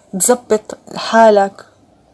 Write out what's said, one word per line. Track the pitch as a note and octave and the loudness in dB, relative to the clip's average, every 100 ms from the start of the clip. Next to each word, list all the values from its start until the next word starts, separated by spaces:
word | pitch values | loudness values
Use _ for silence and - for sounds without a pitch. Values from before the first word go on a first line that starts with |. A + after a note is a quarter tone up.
| _ F#3+ | _ -6
تزبط | G3+ B3 - G#3+ - - - - | -2 -2 -2 -6 -6 -20 -18 -14
حالك | - A3+ A3+ G3+ G3 - - _ _ _ _ | -4 2 4 4 0 -6 -20 _ _ _ _